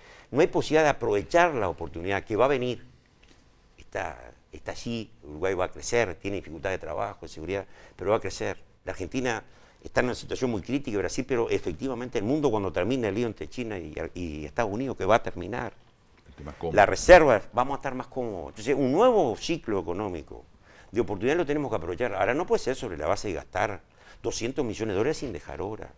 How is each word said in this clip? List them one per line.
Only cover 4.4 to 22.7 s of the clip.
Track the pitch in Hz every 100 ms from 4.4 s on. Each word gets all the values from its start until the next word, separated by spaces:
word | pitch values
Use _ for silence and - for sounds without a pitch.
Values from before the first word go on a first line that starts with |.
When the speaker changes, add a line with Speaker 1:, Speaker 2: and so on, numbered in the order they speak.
| _
Speaker 1:
está | 80 -
allí, | - 120 117 104 -
Uruguay | 71 76 95
va | 90 90
a |
crecer, | - - 120 101
tiene | - 98 95
dificultad | 76 80 95
de | 92
trabajo, | 80 90 107 98
de | 82
seguridad, | 80 80 98 92 - - -
pero | 95
va | 110
a |
crecer. | 95 - 104 95 - _
La | 90
Argentina | 92 87 131 127 107 - - - _
está | - 131
en | 123
una |
situación | 107 - 92 123
muy | 107
crítica, | 101 139 - 101
Brasil, | 90 - 127
pero | 120 107
efectivamente | 101 98 80 135 120 123 120
el |
mundo | 104 151 139
cuando | 107 95
termine | 90 98 131 110
el | 101
lío | 120
entre | - 78
China | - 113 98
y, | 80 76 80
y | 90 85 76
Estados | 73 - 110
Unidos, | 104 135 107
que |
va | 98 113
a |
terminar, | 101 92 90 120 110 - - _ _ - -
Speaker 2:
El |
tema | - 73
es | -
cómo. | 82
Speaker 1:
la | 95 95
reserva, | 95 - 175 151 104 -
vamos | 113 131
a | 135
estar | 139 127
más | -
cómodos. | 135 117 92 71
Entonces, | 110 110 139
un | 131
nuevo | 156 254 214 135 95
ciclo | - 165 - 98
económico | 85 90 104 85 69 57 - - - - -
de | 101
oportunidad | - 101 123 170
lo | 147
tenemos | 151 131
que | 104
aprovechar. | 82 90 120
Ahora, | 95 101
no | 143 180
puede | 226
ser | 120